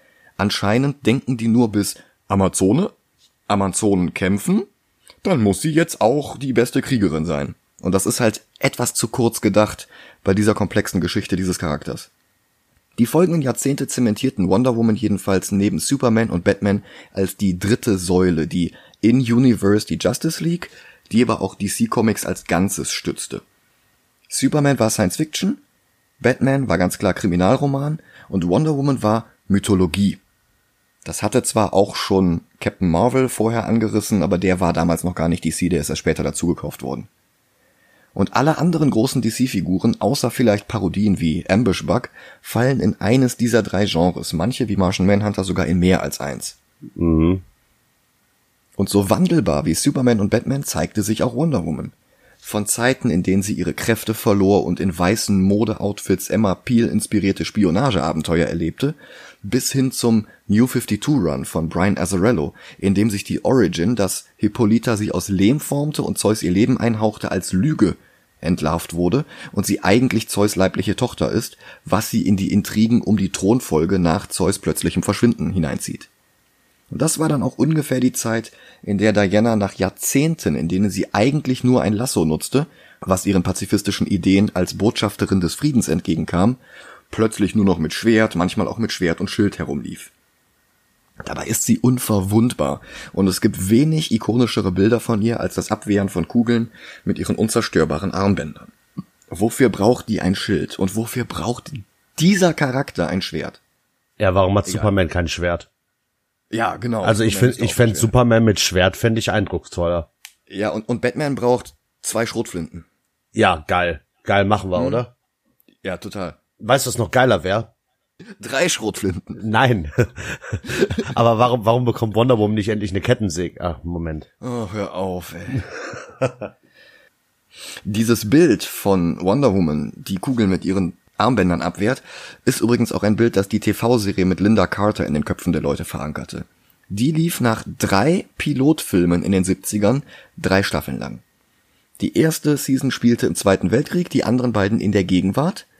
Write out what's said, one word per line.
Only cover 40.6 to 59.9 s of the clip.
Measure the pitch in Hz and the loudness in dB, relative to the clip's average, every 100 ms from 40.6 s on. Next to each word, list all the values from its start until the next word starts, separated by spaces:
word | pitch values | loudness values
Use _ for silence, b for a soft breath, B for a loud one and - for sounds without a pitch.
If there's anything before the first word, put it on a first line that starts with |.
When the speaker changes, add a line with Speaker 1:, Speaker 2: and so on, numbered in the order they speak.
| - | -2
Speaker 1:
Parodien | 110 95 90 104 90 | -4 -2 0 0 2
wie | 82 76 - | 0 -2 0
Ambush | 98 117 90 - | 2 2 0 0
Bug, | 127 - B B B | -2 -4 B B B
fallen | - 113 127 135 | -6 0 2 2
in | 104 - | 0 0
eines | 101 131 127 - | 0 2 2 0
dieser | 117 113 | 2 2
drei | 101 92 101 | 2 -2 0
Genres, | 82 90 - - | 2 2 0 -6
manche | 80 101 - 110 | -2 -2 -2 -2
wie | 98 | 0
Martian | 90 - 95 | 0 2 2
Manhunter | 101 104 98 | 2 2 -2
sogar | 95 90 80 | -2 -2 0
in | 90 | 2
mehr | 90 90 | 4 2
als | 71 - | 0 -6
eins. | 71 65 - - _ _ - - | -8 -8 -12 -16 _ _ -18 -2
Speaker 2:
Mhm. | 85 80 82 95 - _ _ _ _ _ _ _ _ _ _ _ _ - | 2 4 2 0 -6 _ _ _ _ _ _ _ _ _ _ _ _ -4
Speaker 1:
Und | 98 | 0
so | 101 98 | 2 2
wandelbar | 107 180 165 92 71 80 | 2 4 2 2 0 0
wie | 82 | 0
Superman | 147 143 123 113 | 0 2 2 2
und | 101 | 2
Batman | 117 - 139 | 0 0 -4
zeigte | 143 156 - 208 | -4 -4 -4 -2
sich | 107 110 | -2 0
auch | 135 117 | -2 0
Wonder | 165 120 | 0 0
Woman. | 82 73 - - b b b b | -2 -6 -8 -14 b b b b
Von | - 107 98 | -6 -6 -4
Zeiten, | - 123 131 123 | 0 0 0 0
in | 85 | 0
denen | 92 98 | 2 0
sie | 98 | 0
ihre | - 85 - | -4 -4 -2
Kräfte | - 113 - 107 | -2 -2 -2 -2
verlor | 117 101 95 101 76 | 0 2 4 4 2
und | 90 | -2
in | 95 87 | -2 0
weißen | 87 110 - 98 | 0 0 0 2
Modeoutfits | 95 104 110 104 101 101 - 92 - | 4 2 0 -2 -4 -4 -2 -2 0
Emma | 104 104 90 | 0 0 0
Peel | - 117 113 | 0 2 2
inspirierte | 107 - 104 95 - 80 | 0 -2 0 0 -2 -4
Spionageabenteuer | 110 92 90 139 92 78 80 78 82 82 | 0 2 2 2 0 0 -2 0 0 0
erlebte, | 85 80 - 139 - B B B B | -2 -4 -2 -4 -4 B B B B
bis | 98 127 - | -4 -2 0
hin | 135 131 | 0 -2